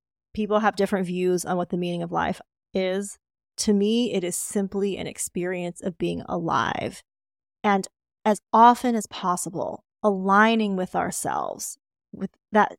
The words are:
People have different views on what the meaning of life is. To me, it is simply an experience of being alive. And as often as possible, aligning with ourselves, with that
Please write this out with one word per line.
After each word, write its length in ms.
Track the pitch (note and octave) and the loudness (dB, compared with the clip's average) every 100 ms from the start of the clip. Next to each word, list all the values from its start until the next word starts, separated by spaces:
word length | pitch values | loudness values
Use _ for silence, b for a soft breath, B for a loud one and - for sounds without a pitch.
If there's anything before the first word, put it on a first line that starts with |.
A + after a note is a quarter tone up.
| _ _ _ | _ _ _
People 260 | - G#3 G#3 | -6 0 2
have 160 | G#3+ - | 2 2
different 320 | G3 G3+ F3+ | 0 0 -2
views 360 | F3+ F3+ F3+ | 0 0 0
on 140 | - F3+ | 0 -2
what 120 | F3 | -2
the 80 | F3+ | -2
meaning 260 | F3 F3 | -4 -4
of 80 | E3+ | -4
life 280 | E3+ E3 F#3 - _ _ | -2 -2 -4 -10 _ _
is. 440 | G3 F#3 F#3+ G3+ - _ _ _ - | -2 -2 -2 -4 -12 _ _ _ -4
To 160 | - | 2
me, 400 | G3+ G3+ A#3 A#3+ | 4 4 2 2
it 100 | - | 0
is 120 | F3 - | -2 -4
simply 640 | - G#3 G3 G3+ G3+ F#3 | -4 -4 -2 -2 -4 -4
an 100 | - | -8
experience 760 | - - - F3 F3+ F3 - | -8 -8 -4 -4 -4 -6 -6
of 160 | - E3+ | -8 -4
being 240 | E3+ F3 - | -4 -4 -6
alive. 720 | F3+ E3 - A#2 - - - _ _ _ _ _ _ | -4 0 0 0 -2 -6 -10 _ _ _ _ _ _
And 240 | G#3+ G3 F#3+ _ _ _ - | 0 0 -2 _ _ _ 0
as 160 | G#3 - | 0 2
often 420 | A3 A#3 B3 B3+ A#3 | 8 8 8 0 -2
as 120 | - | -4
possible, 760 | - F#3 F3+ - G3+ - - _ _ | -6 -2 -2 -4 -6 -6 -6 _ _
aligning 720 | G#3+ F#3+ F#3+ G3 A3 A3+ G#3+ F#3+ | 0 0 4 6 6 4 0 -2
with 200 | F#3 F3 | -2 -2
ourselves, 840 | F3+ - - C2+ G#1+ - - - _ _ _ | -2 -4 -4 -2 -4 -6 -10 -12 _ _ _
with 200 | - F#3+ - _ | -10 -10 -12 _
that 240 | G#3+ G#3 | 2 2